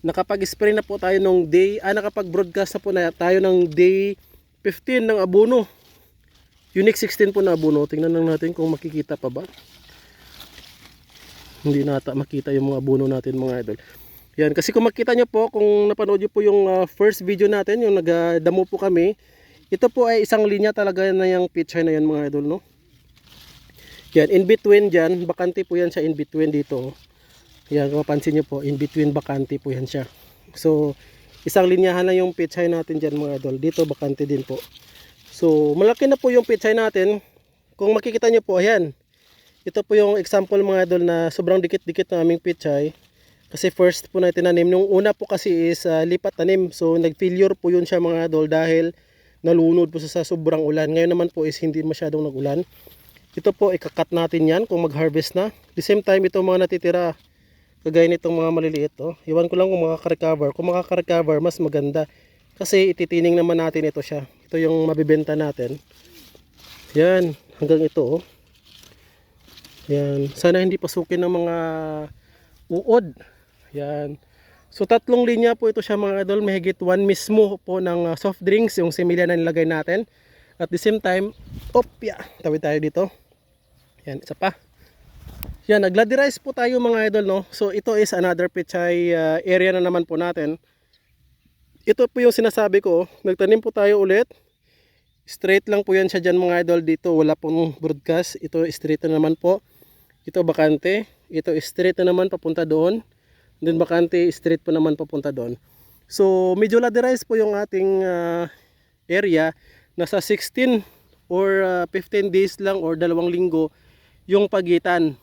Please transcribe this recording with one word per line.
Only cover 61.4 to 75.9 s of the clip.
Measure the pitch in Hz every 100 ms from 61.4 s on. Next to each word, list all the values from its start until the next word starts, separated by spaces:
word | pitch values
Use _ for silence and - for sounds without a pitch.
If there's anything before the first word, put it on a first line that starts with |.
mas | 170 -
maganda. | 160 147 143 151 151 _ _ _ _
Kasi | _ 185 196 190
ititining | 175 170 175 170
naman | 170 170 165
natin | 165 160 151
ito | 147
siya. | - 147 135 _ _
Ito | 165
yung | 160 160 160
mabibenta | 156 151 156 151
natin. | 151 151 139 120 143 _ _ - - - _ _ _ - - -
Yan, | 147 170 185 175 143 _ -
hanggang | 151 160
ito, | 156 - 127 165
oh. | - _ _ _ _ - - _ _ _ _ _ _ - - - -
Yan, | 143 143 139 139 -
sana | 175 185
hindi | 185 185
pasukin | 165 185 165 180 180
ng | 180
mga | 170 170 165 160 156 151 151 - _ _ _ _ _
uod. | 175 214 233 175 123 - _ _ _ _
Yan. | 143 143 147 147 147 _ _ _ _ _
So, | -
tatlong | 202 233 - 247
linya | 240 233 233 233
po | 226
ito | 214
siya | 202